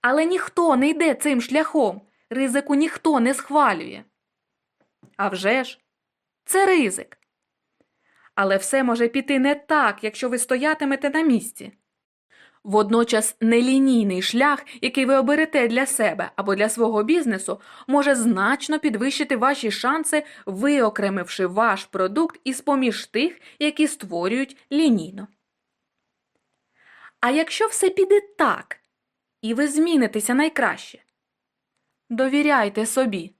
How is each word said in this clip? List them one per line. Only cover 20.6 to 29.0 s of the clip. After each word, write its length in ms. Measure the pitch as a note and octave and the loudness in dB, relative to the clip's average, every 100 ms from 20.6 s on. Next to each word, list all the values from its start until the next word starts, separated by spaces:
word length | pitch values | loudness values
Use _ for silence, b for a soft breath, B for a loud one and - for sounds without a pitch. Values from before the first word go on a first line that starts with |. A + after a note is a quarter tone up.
| C4+ D4 A3+ G#3+ G3+ G3 F3 - F#3 | 0 2 0 0 -4 -4 -6 -4 -4
ваш 400 | F3+ A3+ G3 - | 0 0 0 -6
продукт 560 | F#3+ F#3 G3+ E4 - | -4 -2 0 -2 -4
із-поміж 640 | - C4 - C#4 B3+ G#3 - | -8 -6 -2 0 0 -2 -6
тих, 320 | A3 D#4 - B B | -2 -2 -4 B B
які 280 | D4 D4 D4+ | -4 0 -2
створюють 680 | - F#3+ E3+ F3+ A#3+ C4+ - b | -2 -10 -4 -2 -2 -4 -10 b
лінійно. 560 | C#4+ D#4 A3 D#3+ G3 G#3 _ _ _ _ _ _ _ _ _ _ _ _ _ _ b b b b b | 0 2 2 -2 -14 -18 _ _ _ _ _ _ _ _ _ _ _ _ _ _ b b b b b
А 100 | A#3+ | 0
якщо 380 | C#4+ D#4+ - A4 | 0 -2 -2 -2
все 220 | - F#4 | 0 0
піде 320 | F#4+ F#4+ G4+ | 2 4 4
так, 580 | G4+ - D4 E3+ - - _ _ | 2 -2 0 0 -8 -18 _ _